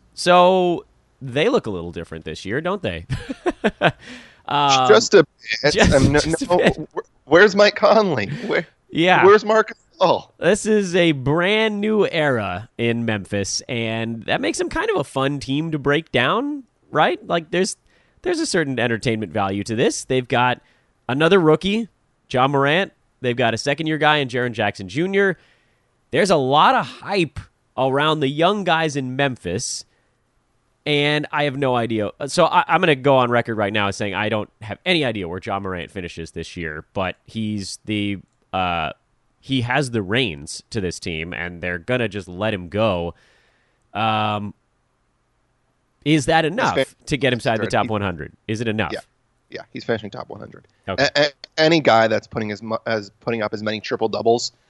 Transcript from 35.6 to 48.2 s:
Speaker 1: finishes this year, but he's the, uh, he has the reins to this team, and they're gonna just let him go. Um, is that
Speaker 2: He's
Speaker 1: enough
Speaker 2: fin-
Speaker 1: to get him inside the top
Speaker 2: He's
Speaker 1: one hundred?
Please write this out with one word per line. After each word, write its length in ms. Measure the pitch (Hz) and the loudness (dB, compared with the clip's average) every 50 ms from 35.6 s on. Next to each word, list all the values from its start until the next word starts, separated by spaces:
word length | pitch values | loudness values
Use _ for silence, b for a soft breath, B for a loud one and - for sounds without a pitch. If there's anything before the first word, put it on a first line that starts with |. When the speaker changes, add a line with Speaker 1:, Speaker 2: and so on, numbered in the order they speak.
| 98 95 92 87 80 - | -4 -6 -6 -6 -8 -8
Speaker 1:
finishes 420 | - 98 87 82 - - 82 - | -10 -10 -10 -10 -10 -12 -12 -12
this 260 | - 85 82 - - 90 | -10 -10 -12 -10 -10 -8
year, 260 | 85 80 76 78 - _ - | -8 -8 -8 -10 -14 _ -6
but 220 | 101 95 90 - _ _ | -4 -4 -4 -4 _ _
he's 540 | - - 113 110 107 107 104 95 - - - - | -12 -8 -6 -6 -4 -4 -6 -6 -8 -12 -14 -8
the, 340 | - 107 107 104 101 101 90 - _ _ _ _ - | -6 -4 -2 -2 -2 -4 -6 -10 _ _ _ _ -8
uh, 400 | - 95 92 90 87 85 80 69 - _ _ _ _ _ _ _ _ _ | -4 -4 -2 -2 -2 -2 -4 -6 -8 _ _ _ _ _ _ _ _ _
he 220 | _ - 135 131 | _ -4 -4 -2
has 300 | 117 123 127 143 151 123 | -2 0 0 -2 -2 -2
the 100 | 117 113 | -2 -4
reins 600 | 98 90 104 127 135 104 76 71 73 - - - - - | -2 -2 -2 -2 -2 -2 -4 -8 -12 -14 -14 -16 -14 -8
to 100 | - 117 | -6 -4
this 180 | 92 87 - - | -4 -4 -6 -6
team, 340 | - 95 82 80 80 87 82 | -8 -8 -6 -6 -8 -8 -8
and 280 | - 85 90 90 85 | -10 -10 -10 -10 -8
they're 180 | 82 90 90 87 | -8 -6 -6 -6
gonna 300 | 85 - 123 123 117 107 | -4 -4 -2 -2 -2 -4
just 180 | 107 104 90 92 | -6 -8 -10 -10
let 260 | 90 90 104 110 107 | -8 -6 -4 -4 -4
him 140 | 92 90 82 | -4 -6 -6
go. 460 | 78 104 113 110 95 87 85 85 - _ _ _ _ _ _ _ _ _ _ _ _ _ _ _ - | -2 0 0 0 0 -2 -4 -6 -8 _ _ _ _ _ _ _ _ _ _ _ _ _ _ _ -6
Um, 600 | 98 110 113 110 107 107 107 104 104 104 101 - _ _ _ _ _ _ _ _ _ _ _ _ _ _ _ _ _ _ _ _ _ _ _ _ _ _ _ _ _ - | -4 -2 0 0 0 -2 -2 -4 -4 -6 -8 -14 _ _ _ _ _ _ _ _ _ _ _ _ _ _ _ _ _ _ _ _ _ _ _ _ _ _ _ _ _ -2
is 200 | 143 151 156 135 | 0 2 2 2
that 180 | - 160 160 160 | 2 2 2 2
Speaker 2:
He's 100 | 151 175 | 0 -2
Speaker 1:
enough 220 | 247 - - - | -2 -2 0 0
Speaker 2:
fin- 100 | 143 131 - - _ - | 0 -2 -4 -6 _ -8
Speaker 1:
to 120 | - 156 131 | -6 -4 -2
get 160 | 139 131 123 | 0 0 0
him 40 | 113 | 0
inside 240 | - - 113 110 | -2 -2 -2 -2
the 60 | 104 107 | -2 0
top 160 | - 113 104 | 0 0 0
Speaker 2:
He's 40 | 120 | 0
Speaker 1:
one 120 | 110 104 | -2 -2
hundred? 320 | 101 95 87 76 | -2 -4 -4 -6